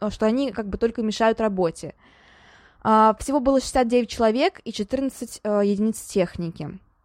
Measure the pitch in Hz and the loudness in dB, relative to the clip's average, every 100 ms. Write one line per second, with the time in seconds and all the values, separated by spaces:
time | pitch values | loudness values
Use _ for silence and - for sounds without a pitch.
0 | 214 - 220 247 277 190 196 190 233 233 | -6 0 0 0 -2 -4 -8 -2 -2 -2
1 | 220 202 226 226 220 190 170 - 156 - | -4 0 0 2 -2 0 -2 -4 -14 -16
2 | _ _ _ _ - - _ _ - 220 | _ _ _ _ -20 -20 _ _ 4 6
3 | 220 214 - 277 254 269 - 262 240 247 | 6 4 0 0 2 2 2 0 2 2
4 | 226 - 220 233 349 - 233 - 202 262 | 0 0 0 2 0 -2 -12 -8 -4 -4
5 | 269 - 240 - 214 208 202 202 220 - | -4 -6 -14 -8 -2 0 2 2 -2 -2
6 | - 202 175 - 165 - 156 185 _ _ | -4 -2 -2 -2 -10 -10 -12 -14 _ _